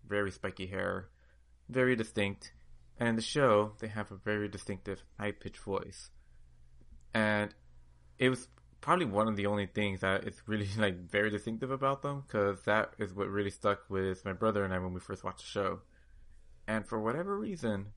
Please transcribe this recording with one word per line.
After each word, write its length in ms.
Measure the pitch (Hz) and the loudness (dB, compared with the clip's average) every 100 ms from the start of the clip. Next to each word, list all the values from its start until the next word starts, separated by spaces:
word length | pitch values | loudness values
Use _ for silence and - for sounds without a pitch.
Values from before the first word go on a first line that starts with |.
| - | -2
very 240 | 101 101 | -2 -2
spiky 380 | 92 95 92 95 | -4 -8 -6 -6
hair, 420 | 95 92 92 92 - - - - - - | -4 -2 -4 -8 -20 -20 -20 -20 -20 -4
very 280 | 127 127 123 | 2 4 4
distinct. 580 | 110 - 101 98 - - - - - - | 0 0 -2 -2 -12 -20 -20 -20 -20 -2
And 100 | 117 | 0
in 80 | 113 | 0
the 60 | |
show, 500 | 107 151 135 104 107 107 | 0 4 6 6 4 -2
they 80 | 113 | -8
have 240 | 107 104 | -6 -8
a 40 | 98 | -6
very 320 | 101 107 104 | -2 0 -2
distinctive 540 | 95 - 98 - 92 - - | -6 -8 -8 -6 -8 -10 -6
high-pitched 400 | 104 98 98 - | -6 -4 -10 -12
voice. 520 | - 95 - - - - - - - - - - - - - | -4 -4 -4 -14 -18 -20 -20 -20 -20 -20 -20 -20 -20 -20 -4
And 400 | 113 107 104 104 - - - - - - - | 0 2 2 0 -6 -20 -20 -20 -20 -20 2
it 120 | 131 | 2
was 180 | 127 - - - - | 2 -6 -20 -20 -12
probably 260 | - 175 151 | 2 2 4
one 220 | 98 110 | 2 2
of 80 | 104 | 2
the 100 | 101 | 0
only 200 | 104 95 | 0 -2
things 340 | - 104 95 | 0 0 2
that 240 | 95 98 98 | 2 2 0
is 140 | 95 - | -10 -4
really, 220 | 107 104 | -2 -2
<laughs> 60 | 104 | 2
like, 320 | 104 90 87 | 2 0 -2
very 200 | 101 107 | 2 2
distinctive 400 | 104 113 113 127 | 2 -4 -4 -4
about 300 | 135 135 139 | 0 0 0
them, 200 | 143 143 135 | -2 -6 -2
'cause 340 | 107 101 95 | 2 2 2
that 320 | - 104 - - | 2 2 2 -2
is 140 | 104 | -6
what 160 | 92 98 | -2 -2
really 220 | 98 101 | 0 -2
stuck 380 | - 104 101 - | 0 0 0 -2
with 340 | 98 95 92 | 0 0 -2
my 80 | 101 | -4
brother 320 | 92 113 104 | 0 2 2
and 80 | 98 | 2
I 60 | 92 | 0
when 140 | 92 | -2
we 60 | 90 | -6
first 240 | - 95 | -8 -8
watched 160 | 95 92 | -6 -8
the 60 | - | -6
show. 340 | 104 95 95 - - - - - - - - - | -2 -2 -2 -10 -20 -20 -20 -20 -20 -20 -18 -4
And 180 | 110 101 | -4 -2
for 140 | 113 | -2
whatever 360 | 110 135 190 202 | 0 0 -2 -2
reason 520 | 220 185 117 101 101 | -4 -4 -2 -2 -4